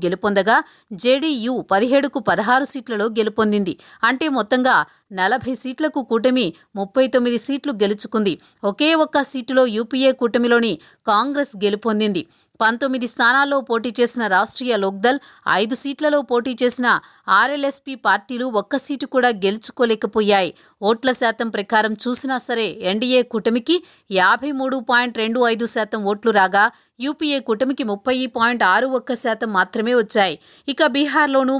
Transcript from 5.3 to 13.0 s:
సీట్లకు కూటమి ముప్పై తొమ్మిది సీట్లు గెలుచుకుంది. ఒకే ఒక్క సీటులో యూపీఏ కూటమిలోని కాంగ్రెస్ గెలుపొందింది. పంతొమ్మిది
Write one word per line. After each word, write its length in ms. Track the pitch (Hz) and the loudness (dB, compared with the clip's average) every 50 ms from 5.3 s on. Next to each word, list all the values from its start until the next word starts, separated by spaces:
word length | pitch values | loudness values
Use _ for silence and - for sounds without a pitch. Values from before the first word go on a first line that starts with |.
| 247 247 202 247 262 - | 0 0 -2 -6 -6 -6
సీట్లకు 380 | - 254 254 - 311 294 - 285 233 - | -8 -8 -4 -4 -4 -2 -2 -4 -2 -2
కూటమి 340 | 226 226 214 254 254 254 220 160 - - _ _ - 196 | -2 0 2 2 2 2 0 -2 -4 -8 _ _ -10 -8
ముప్పై 240 | 202 196 - 269 262 254 - | -8 -2 0 0 2 2 2
తొమ్మిది 240 | 254 240 240 240 226 - | 0 0 0 0 -2 -2
సీట్లు 260 | - 277 277 - 285 233 196 | -4 -6 -4 -4 -6 -2 0
గెలుచుకుంది. 500 | 208 196 208 202 - - - 220 208 196 151 - - _ _ _ - 202 | 0 0 0 -4 -6 -4 -2 0 0 0 -2 -4 -8 _ _ _ -4 -4
ఒకే 180 | 196 - 294 311 330 311 | -2 0 2 2 4 2
ఒక్క 200 | 311 302 320 285 262 - | 2 0 0 -2 -2 -2
సీటులో 320 | - 262 233 - 262 262 254 247 208 | -6 -8 -6 0 2 2 2 2 0
యూపీఏ 360 | 220 240 - 277 254 269 262 262 - | -4 -4 -4 -2 2 2 2 2 2
కూటమిలోని 520 | 247 226 226 240 240 233 240 233 233 220 165 - - - _ _ _ 226 | -2 0 0 0 2 2 2 2 2 0 -2 -4 -8 -16 _ _ _ 0
కాంగ్రెస్ 420 | 208 208 240 285 277 285 277 - - 190 208 | 2 2 2 0 -2 -4 -4 -4 -4 -2 -2
గెలుపొందింది. 580 | 202 202 208 - 220 214 208 214 208 190 165 - - _ _ _ _ _ - | -2 -2 -2 -2 -2 -2 0 0 0 -2 -4 -6 -8 _ _ _ _ _ -2
పంతొమ్మిది 460 | 226 220 233 233 285 262 262 247 | 0 0 0 0 -2 -4 -2 -4